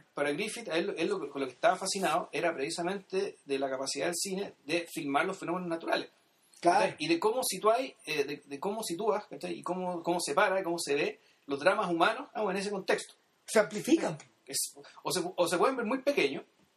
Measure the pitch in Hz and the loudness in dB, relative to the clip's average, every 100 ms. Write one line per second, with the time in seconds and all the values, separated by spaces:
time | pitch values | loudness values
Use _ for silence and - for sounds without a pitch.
0 | - - 147 147 214 233 208 160 202 160 | -12 -2 0 0 -4 -6 -2 -2 0 -2
1 | 185 190 139 139 131 - 160 185 190 196 | -2 -2 -4 -4 -6 2 2 2 0 0
2 | 170 165 165 147 165 135 147 - 175 196 | 2 0 -2 -2 0 0 -4 -2 -4 -4
3 | - 185 202 - - 135 135 131 135 143 | -4 -2 -2 -6 -4 -2 0 -2 -4 -2
4 | 170 170 202 185 196 - 139 170 170 165 | -2 -2 -2 -2 -4 -10 -4 -4 -2 -6
5 | 143 139 180 190 156 180 180 165 165 165 | 0 0 0 -2 -4 -4 -2 -4 0 -2
6 | - _ _ _ _ - 170 190 190 143 | -2 _ _ _ _ 0 4 6 4 0
7 | 151 170 214 254 - 185 214 240 269 - | 0 2 2 2 -2 2 4 4 2 -6
8 | - 151 139 147 - 139 196 214 - 170 | -6 -2 -2 -4 -10 -6 -4 -4 -6 -2
9 | 202 196 - 151 180 170 143 185 180 175 | 0 0 -2 -10 -8 -8 -6 -4 -4 -4
10 | 170 175 160 147 196 190 170 170 151 143 | -2 -2 2 4 4 2 0 -4 0 0
11 | 196 - _ _ - 139 170 196 180 170 | 0 -4 _ _ -6 2 2 4 0 4
12 | 190 240 294 - 208 196 196 196 190 214 | 2 2 -6 -4 -2 -2 -4 -4 0 -2
13 | - - _ _ - 226 208 208 - 330 | -2 -16 _ _ 0 2 2 0 4 4
14 | 214 151 - _ - - - 143 - - | 4 -4 -12 _ -8 -6 -6 -8 -20 -10
15 | 151 165 175 - 170 175 240 262 214 262 | -4 -2 -2 0 2 4 2 2 -2 0
16 | 285 285 - 135 - _ _ | 2 2 2 -2 -10 _ _